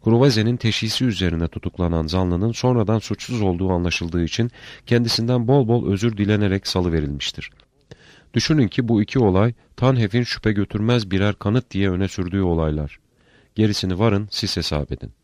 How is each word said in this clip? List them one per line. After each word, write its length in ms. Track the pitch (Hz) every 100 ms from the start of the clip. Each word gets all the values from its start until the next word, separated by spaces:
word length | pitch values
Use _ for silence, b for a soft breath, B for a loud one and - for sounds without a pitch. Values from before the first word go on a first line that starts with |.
Kruvaze'nin 520 | - 117 139 110 110 120
teşhisi 480 | 113 - 113 -
üzerine 440 | 127 92 90 82 82
tutuklanan 580 | - - - 87 85 78
zanlının 460 | 90 90 87 110
sonradan 460 | 113 127 123 101 113
suçsuz 440 | - 107 - 120
olduğu 280 | 98 87 95
anlaşıldığı 520 | 90 87 - 87 85
için 260 | 82 - 117 B B B -
kendisinden 640 | 120 117 - 117 123 117
bol 200 | 143 113
bol 240 | 120 -
özür 240 | 95 117 104
dilenerek 500 | 101 104 101 98 -
salıverilmiştir. 840 | 92 90 80 71 71 - - - _ _ _ _ B B B B
Düşünün 340 | 120 - 156 107
ki 200 | - 117
bu 140 | 113
iki 160 | 104 135
olay 360 | 110 92 113 120 b -
Tanhef'in 460 | 123 131 107 123
şüphe 300 | 120 - 110
götürmez 580 | 104 98 104 110 123 101
birer 240 | 92 101
kanıt 360 | 101 101 117 -
diye 200 | 95 98
öne 180 | 90 95
sürdüğü 340 | - 87 98
olaylar. 560 | 92 82 80 76 73 - _ b b b b
Gerisini 440 | - 107 101 92 90
varın, 300 | 113 101 104
siz 260 | - 101 -
hesap 360 | 80 76 71
edin. 180 | - - _